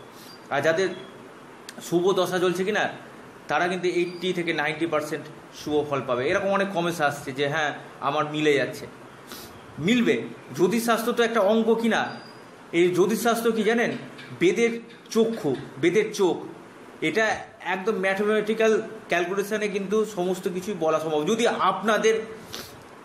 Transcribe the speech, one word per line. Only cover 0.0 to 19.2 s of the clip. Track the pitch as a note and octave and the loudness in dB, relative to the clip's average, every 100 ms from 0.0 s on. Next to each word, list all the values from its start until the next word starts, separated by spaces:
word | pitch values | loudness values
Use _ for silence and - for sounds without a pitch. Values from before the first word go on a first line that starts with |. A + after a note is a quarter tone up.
| - - - - - | -20 -20 -20 -20 -4
আর | C#3 | 0
যাদের | D3+ F3 F#3 - - - - - - - - - - | 2 2 0 -4 -14 -18 -20 -20 -20 -20 -18 -16 -2
শুভ | E3+ F#3 | 2 4
দশা | F#3 E3+ F3+ | 2 2 2
চলছে | F#3 F3 | 0 0
কি | F#3+ | 0
না, | G3+ C3+ - - - - - - | 0 -2 -4 -16 -18 -20 -14 -2
তারা | D3+ F3+ | 0 0
কিন্তু | F3+ F3+ | 0 0
এইটটি | E3+ F3 - F#3 | 0 -2 -2 -2
থেকে | F3 E3 | -2 -2
নাইনটি | D#3 D3+ D#3 E3 | 0 -2 -2 0
পার্সেন্ট | D3+ D3 D3 - - - - | 0 -2 -6 -8 -16 -18 -12
শুভ | D3+ D3 D3 | -2 0 0
ফল | C#3 B2+ | -2 0
পাবে। | B2 C#3+ | 0 0
এরকম | F#3 G3 | 0 2
অনেক | G3 F#3+ | 0 0
কমেন্টস | E3+ E3+ E3 | 0 -2 0
আসছে | C#3+ C#3+ C#3 | 0 0 -6
যে, | C3 C#3+ | -2 0
"হ্যাঁ, | D#3 D3 B2+ - - | 0 -2 -4 -12 -6
আমার | B2+ D3+ D3+ | -2 0 0
মিলে | D3+ D3+ | 2 4
যাচ্ছে।" | C3+ B2 - - - - - - - - - - - | 4 2 -4 -12 -16 -20 -20 -18 -16 -16 -18 -14 -2
মিলবে। | E3 B3 A3+ A#2+ - - - C3 | 2 4 4 2 -2 -12 -10 2
জ্যোতিষশাস্ত্র | F3+ A3+ A#3 A3 B3 | 2 4 2 2 2
তো | A#3 | 2
একটা | A3+ A#3 | 2 4
অঙ্ক | G3 A3+ A3 | 4 4 4
কি | A3+ A#3 | 4 4
না? | E3+ B2 - - - - - - | 2 0 -6 -16 -20 -20 -20 -2
এই | E3+ F3+ | 4 4
জ্যোতিষশাস্ত্র | F3 G3+ G#3 A#3 A3+ A#3 | 6 4 2 2 2 2
কি | A3+ | 2
জানেন? | G#3 A#3 G#3+ B2+ - - - B2 | 2 2 0 -2 -10 -16 -14 2
বেদের | E3+ A#3 A#3 A#3 - - - | 2 4 2 0 -10 -18 -2
চক্ষু, | A3+ A3+ A3+ D3 A#2+ - C3 | 2 2 2 -2 -2 -6 -2
বেদের | E3+ G#3 G#3+ | 2 4 2
চোখ। | - F3+ D3 - - - - - - | 2 2 2 -6 -14 -18 -20 -20 -6
এটা | D#3 G#3+ A3 - - - | -2 2 2 0 -8 -10
একদম | E3+ F#3+ F#3+ F#3+ | -6 -2 -2 0
ম্যাথমেটিক্যাল | F#3+ F#3+ G#3 G#3+ G#3+ A3 A3 G#3+ - - - | 0 0 2 2 2 2 4 2 0 -10 -2
ক্যালকুলেশনে | E3+ | 0